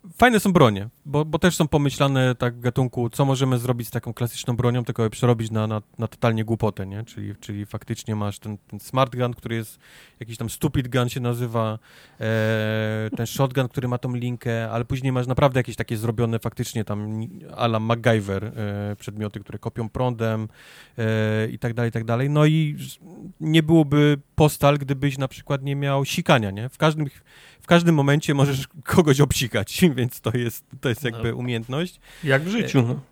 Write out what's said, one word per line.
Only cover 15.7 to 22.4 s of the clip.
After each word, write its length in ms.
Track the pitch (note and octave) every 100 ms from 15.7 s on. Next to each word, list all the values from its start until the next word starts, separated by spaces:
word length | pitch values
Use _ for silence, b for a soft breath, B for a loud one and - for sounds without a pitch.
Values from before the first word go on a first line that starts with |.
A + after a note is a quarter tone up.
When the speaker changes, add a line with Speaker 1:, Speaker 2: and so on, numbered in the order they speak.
| A2
Speaker 1:
takie 200 | A2+ A2+
zrobione 420 | A2+ A2 A#2 A2+
faktycznie 460 | A#2 - B2 A#2
tam 340 | G#2 G#2 G#2+ A2
ni-, 120 | A2+ - - -
a 80 | A#2+
la 140 | A2
MacGyver, 640 | A2 A#2 A#2+ A2 G2+ G2
e, 520 | G#2+ - G#2 G2+ G#2 G2+
przedmioty, 420 | - G#2 G#2+ G2+
które 180 | G2 G#2
kopią 300 | A#2 - A2
prądem, 600 | - B2+ A2+ A2+ A2 A2 B B B B -
e, 500 | A2 A2 G#2+ G#2+ A2
i 100 | A#2+
tak 160 | A#2+
dalej, 140 | A#2 A#2
i 40 |
tak 120 | A#2
dalej. 260 | A2+ A#2 C#3
No 160 | D3